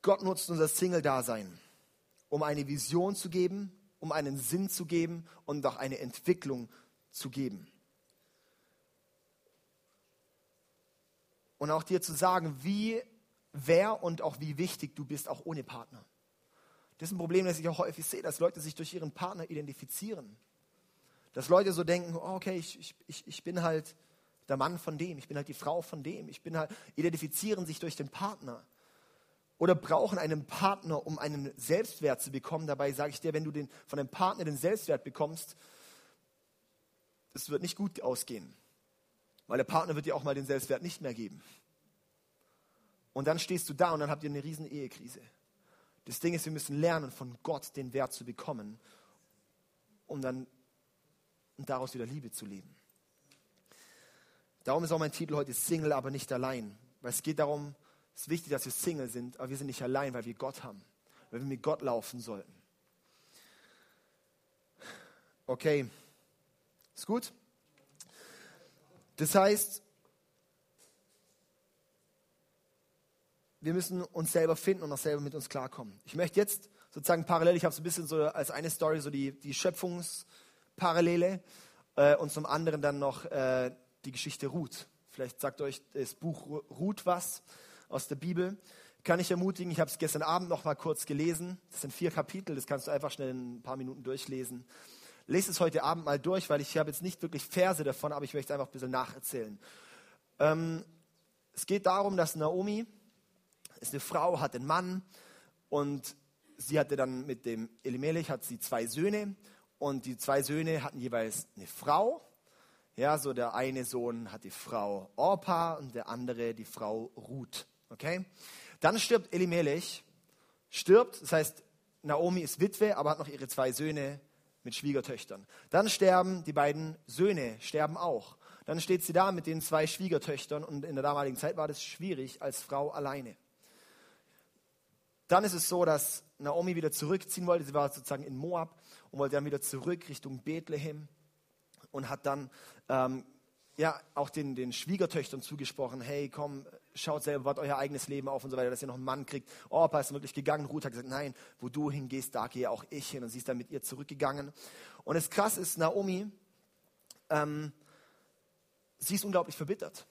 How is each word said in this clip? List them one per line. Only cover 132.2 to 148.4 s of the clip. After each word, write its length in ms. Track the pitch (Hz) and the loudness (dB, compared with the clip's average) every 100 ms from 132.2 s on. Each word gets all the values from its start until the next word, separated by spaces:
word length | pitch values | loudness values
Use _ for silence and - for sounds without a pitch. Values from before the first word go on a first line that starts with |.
| 131 - | -6 -6
als 180 | 143 127 | -6 -6
Frau 300 | - 139 147 | -4 -2 -2
alleine. 440 | 151 143 139 120 95 _ _ _ - - - - _ _ _ _ _ _ _ _ _ _ _ _ | -2 -4 -4 -8 -14 _ _ _ -20 -20 -20 -20 _ _ _ _ _ _ _ _ _ _ _ _
Dann 180 | 180 208 | 6 6
ist 80 | |
es 160 | 175 165 | 0 0
so, 160 | 180 165 | 2 4
dass 400 | 147 - - - _ | 4 0 -6 -12 _
Naomi 360 | 143 165 180 170 | -2 0 0 0
wieder 160 | 156 | 0
zurückziehen 560 | - 151 190 - - 180 | -2 0 -2 -2 -4 2
wollte. 160 | 170 | 2
Sie 100 | 139 | 4
war 160 | 147 143 | 0 0
sozusagen 340 | 139 - 139 | -2 -6 -6
in 120 | 143 131 | -6 -6
Moab 460 | 160 175 160 - - - - | -2 -2 -4 -10 -20 -20 -14
und 80 | 135 | -2
wollte 180 | 139 143 | 2 2
dann 80 | 147 | 0
wieder 160 | 139 | -2
zurück 480 | - 135 139 175 175 | -2 -4 -2 -4 -6
Richtung 340 | 143 139 131 | -12 -10 -8
Bethlehem 640 | 147 160 165 151 156 151 151 _ _ _ _ _ _ _ - | -4 -6 -4 -4 -4 -8 -14 _ _ _ _ _ _ _ -12
und 180 | 139 131 | -8 -6
hat 160 | 139 143 | -2 -2
dann, 240 | 139 131 - - - - | -2 -4 -14 -20 -20 0
ähm, 360 | 131 127 131 - - _ _ _ - | 2 4 0 -8 -20 _ _ _ 0
ja, 200 | 160 143 - | 0 0 -8
auch 160 | - 139 | -4 -4
den, 260 | 156 143 127 | -2 -4 -4
den 180 | 127 | -4
Schwiegertöchtern 680 | 120 151 190 170 165 135 135 | -6 -4 2 2 2 -4 -8
zugesprochen, 600 | - 147 131 - 127 127 | -8 -6 -6 -4 -6 -4
hey, 260 | 123 143 139 | -6 -4 -4
komm, 380 | 151 147 139 139 - _ | -6 -6 -8 -14 -20 _
schaut 300 | - - 151 | -8 -2 0
selber, 220 | 151 143 131 | 0 0 0
baut 140 | 139 | 0
euer 180 | 143 139 | 0 0
eigenes 320 | 139 139 - | 0 -2 -4
Leben 180 | 143 135 | -4 -2
auf 160 | 135 | -4